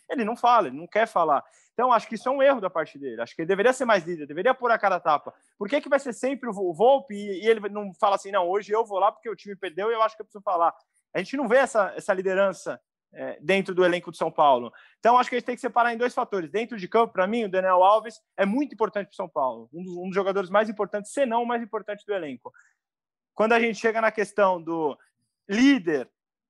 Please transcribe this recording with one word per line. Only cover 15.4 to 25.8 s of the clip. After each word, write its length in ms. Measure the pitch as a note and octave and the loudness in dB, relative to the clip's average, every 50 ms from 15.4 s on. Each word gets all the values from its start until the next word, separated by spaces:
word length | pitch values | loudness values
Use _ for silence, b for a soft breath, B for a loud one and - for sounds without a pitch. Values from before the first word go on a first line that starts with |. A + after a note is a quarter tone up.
| A#3+ | -4
tem 100 | B3+ B3 | -6 -6
que 60 | - | -6
separar 320 | - A#3 - B3 A#3 A#3+ A#3 | -8 -2 0 0 0 0 0
em 40 | |
dois 160 | A3+ A#3+ B3 - | -2 -4 -2 -2
fatores. 380 | C4+ A#3+ - G3+ F#3+ E3 C#3+ | -4 -4 -4 -4 -6 -6 -4
Dentro 260 | D#3 G#3+ A#3 A3+ B3 | -4 -6 -6 -6 -8
de 100 | G3+ F3+ | -12 -6
campo, 260 | E3+ - A3+ A#3 A3+ - | 0 2 2 2 2 0
pra 140 | F#3 F#3 | 0 0
mim, 180 | G3+ A3+ A#3+ A3 | 0 0 -2 -2
o 40 | F#3+ | -2
Daniel 340 | F3+ F#3 F#3 F#3+ F#3 F3+ F#3 | -2 0 2 4 6 6 6
Alves 360 | G3 G#3+ A3 A3 A#3 - - _ _ _ | 6 6 4 0 -4 -14 -18 _ _ _
é 100 | - G3 | -2 0
muito 280 | G3+ G#3+ C#4 D4+ - - | 0 0 0 -2 -4 -2
importante 340 | - A3 G#3 - G#3 F#3+ | -2 -2 -2 -2 -4 -8
pro 80 | - _ | -6 _
São 140 | - F#3 E3+ | -10 -10 -6
Paulo. 400 | - D#3 C3+ B2+ A2+ A#2 A2+ A#2 | -4 -2 -2 -2 -4 -6 -12 -16
Um 120 | D3+ E3+ F#3 | -16 -14 -12
dos, 120 | F#3 F3 | -12 -10
um 100 | F3 F3+ | -10 -8
dos 100 | F#3+ - | -4 -2
jogadores 340 | G3+ F#3 G3 F#3 G3+ F#3+ E3+ | 0 0 0 0 -2 -2 0
mais 200 | G3 G#3 A3 G#3+ | 2 2 2 0
importantes, 420 | G#3 - G3+ - - G#3 G3+ - | -2 -4 -6 -4 -6 -8 -8 -6
se 140 | - C#4+ C#4 | -4 -2 -2
não 180 | A#3 A3+ A#3+ A#3+ | 0 0 -2 -2
o 40 | |
mais 160 | A#3 A#3+ A#3 A#3 | -2 -4 -4 -6
importante 420 | G#3 - G#3+ G3 G#3 G#3 G3+ _ | -6 -8 -8 -8 -10 -12 -10 _
do 80 | G#3 G3+ | -6 -6
elenco. 380 | F#3+ D#3+ C#3+ B2+ A#2 - B2+ b b b b b b _ _ _ _ _ _ _ _ _ _ _ | -4 -6 -8 -10 -12 -16 -20 b b b b b b _ _ _ _ _ _ _ _ _ _ _
Quando 200 | - G#3+ A3 A#3+ | 0 2 4 4
a 60 | A#3 | 2
gente 200 | A#3 A#3 G#3 - | 2 0 -2 -2
chega 220 | - A3+ G#3+ A3+ | -2 0 0 0
na 100 | A3 G#3+ | 0 0
questão 500 | G#3+ A3 G3+ - - G#3+ G3+ F#3+ F#3 E3+ | 0 -2 -4 -2 0 2 2 2 2 0
do 340 | D#3+ E3 E3 E3 D#3 C#3 A#2+ - _ _ _ _ _ _ _ _ _ - | -4 -6 -4 -2 -2 -2 -4 -6 _ _ _ _ _ _ _ _ _ -4
líder, 580 | G2 - D#3 C#4 C#4 A3+ | 2 4 6 6 4 4